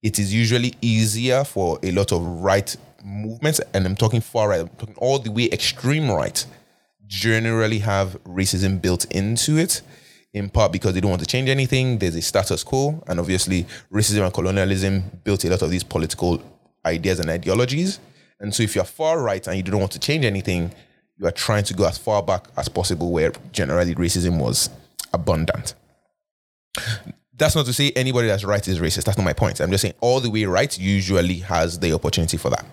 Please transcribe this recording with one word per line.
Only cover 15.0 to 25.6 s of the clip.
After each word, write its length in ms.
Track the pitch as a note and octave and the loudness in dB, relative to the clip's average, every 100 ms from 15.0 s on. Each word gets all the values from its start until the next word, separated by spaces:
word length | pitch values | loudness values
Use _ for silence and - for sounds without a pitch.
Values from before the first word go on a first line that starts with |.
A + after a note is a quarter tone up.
| F#2 - | -2 -8
built 200 | - G2 F2 | -2 0 2
a 40 | |
lot 120 | F2+ | 0
of 100 | D#2+ | 0
these 120 | F2+ | -2
political 600 | - - D#2+ - F2 E2+ - - _ _ E2 | -2 -4 -4 -2 0 0 -4 -20 _ _ -4
ideas 340 | E2 F#2 F2+ | -2 0 0
and 100 | E2 | 0
ideologies. 680 | E2+ E2 F#2+ B2 C#3+ F#3 G3 - _ _ _ | -2 0 2 2 0 -4 -4 -14 _ _ _
And 140 | G#2 | -6
so 80 | G2 | -2
if 140 | G#2+ G2+ | 0 0
you're 80 | |
far 380 | F2+ - D#3 E3 | -4 -2 0 0
right 260 | A#2+ F#2+ F#2 | 0 -2 -4
and 80 | F#2 | -4
you 80 | |
don't 160 | F#2+ G2+ | -2 0
want 140 | G2 | 0
to 60 | - | -2
change 260 | - D#3 B2+ | -2 0 0
anything, 480 | G2 F#2+ F2+ E2+ - - _ _ _ | 0 -2 -2 -2 -6 -20 _ _ _
you 80 | F2+ | -4
are 60 | |
trying 320 | - - G#2+ | -2 0 0
to 100 | G2+ | 0
go 120 | F#2 F#2 | 0 0
as 100 | - | 0
far 240 | - G#2 | 0 0
back 260 | F2 F#2 - - | 2 -2 -4 -8
as 120 | - | -6
possible 420 | - F2+ F2 E2+ | -2 -2 -2 -2
where 200 | E2+ D#2 - - | 2 0 -2 -10
generally 440 | - D2+ D#2+ F2 E2 | -4 0 2 0 0
racism 440 | E2+ F2+ F2 E2+ | 0 0 2 2
was 300 | B1+ - - - - - - | 0 0 -2 -6 -20 -16 -6
abundant. 600 | G2 E2 D#2+ D#2+ - | -4 0 0 0 -2